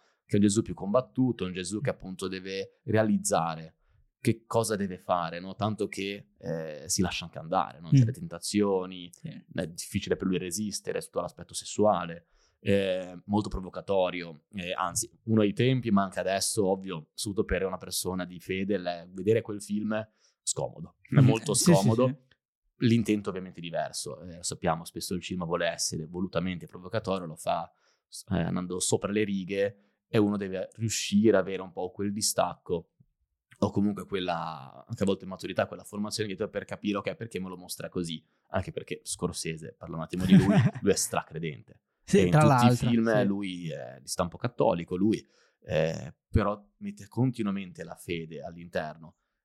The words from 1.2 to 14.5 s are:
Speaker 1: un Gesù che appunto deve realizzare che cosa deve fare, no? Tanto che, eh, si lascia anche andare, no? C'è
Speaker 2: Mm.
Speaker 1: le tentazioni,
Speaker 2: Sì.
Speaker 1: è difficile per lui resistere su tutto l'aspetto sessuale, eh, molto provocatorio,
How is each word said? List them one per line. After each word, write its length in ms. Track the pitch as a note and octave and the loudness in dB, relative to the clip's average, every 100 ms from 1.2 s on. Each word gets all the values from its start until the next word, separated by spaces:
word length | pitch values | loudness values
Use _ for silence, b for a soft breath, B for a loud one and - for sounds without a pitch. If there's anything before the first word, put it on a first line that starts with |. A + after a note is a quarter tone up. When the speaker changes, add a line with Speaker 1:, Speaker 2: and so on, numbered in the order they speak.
| B2+ A#2 | 0 0
Speaker 1:
un 80 | F#2 | -4
Gesù 280 | F2+ F2+ G#2 | -6 -6 -4
che 100 | C3 | -4
appunto 360 | - F#2 F#2 F#2 | -4 -8 -6 -6
deve 540 | F#2+ F#2+ F#2+ F#2+ _ - | -6 -8 -8 -8 _ 0
realizzare 920 | G#2+ A2 G2+ G2+ F#2+ E2 D#2+ D#2+ _ _ _ _ _ | 2 4 2 2 0 0 -4 -12 _ _ _ _ _
che 240 | A#2 G#2+ | -2 0
cosa 300 | - A#2 G#2+ | 0 0 0
deve 240 | G#2 G2 F2+ | 0 -4 -4
fare, 400 | - F2+ E2 E2+ | -2 0 -2 -6
no? 160 | F#2+ | -10
Tanto 320 | F#2 G#2 G#2 G2+ | -4 -2 -2 -4
che, 440 | - G2 G2+ - _ | -4 -6 -8 -14 _
eh, 440 | F#2+ E2 D#2+ D2 D#2 | -8 -6 -8 -10 -4
si 140 | - | 0
lascia 260 | F2+ - F2 | 0 -2 -10
anche 120 | D#2+ | -12
andare, 400 | E2 F#2 - C#2+ | -2 -2 -2 -6
no? 120 | E2 | 4
C'è 120 | C#3 | 6
Speaker 2:
Mm. 40 | A#2 | 6
Speaker 1:
le 60 | |
tentazioni, 960 | - E2+ E2+ - G#2 G2+ F#2+ F#2 F#2 F2 | 0 -10 -10 -2 2 2 2 -2 -10 -14
Speaker 2:
Sì. 160 | - - | -14 -16
Speaker 1:
è 380 | - - - E2+ | -16 -12 -8 -6
difficile 480 | - - G#2 F#2 F2 | -8 -6 -4 -2 -2
per 100 | F#2+ | 0
lui 120 | F2+ | -2
resistere 640 | F2+ F2+ G#2+ - - F2+ | -4 -6 -6 -8 -6 -6
su 60 | - | -6
tutto 140 | F#2 | -6
l'aspetto 340 | E2+ - F2 | -8 -10 -14
sessuale, 720 | - - - G#2+ F#2 E2+ E2 _ _ _ _ | -12 -6 2 4 4 0 -8 _ _ _ _
eh, 580 | G2+ G2 G2 F#2 F2+ F2 - | 0 2 2 -2 -4 -10 0
molto 220 | G#2 F#2+ | 0 0
provocatorio, 960 | F#2 F2+ F2+ E2 G2 F2+ F2 E2+ D2+ _ | -4 -8 -8 0 2 2 -2 -8 -14 _